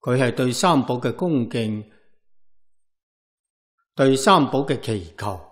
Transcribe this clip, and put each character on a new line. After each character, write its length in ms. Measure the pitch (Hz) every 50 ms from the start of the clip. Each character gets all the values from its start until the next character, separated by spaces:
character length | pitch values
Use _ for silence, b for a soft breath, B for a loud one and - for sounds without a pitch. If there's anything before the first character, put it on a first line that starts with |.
佢 160 | - 135 123
係 160 | 131 131 120 117
對 180 | - 127 127 120
三 320 | - - 180 165 139 120
寶 100 | - 123
嘅 180 | 123 - 120 113
恭 340 | - 180 175 160 131 117 -
敬， 420 | - 120 113 107 107 107 107 b b b b b b _ _ _ - - - - - - _ _ _ _ _ _ _ _ _ _ _ _ _ _ _ _ _ _ _ _ _ _ _ _ _ _ _
對 200 | - 139 135 135
三 300 | 131 - 214 190 170 143 -
寶 80 | - 135
嘅 200 | 139 135 139 -
祈 360 | - - 110 101 85 82 -
求 240 | - - 104 95 87 - -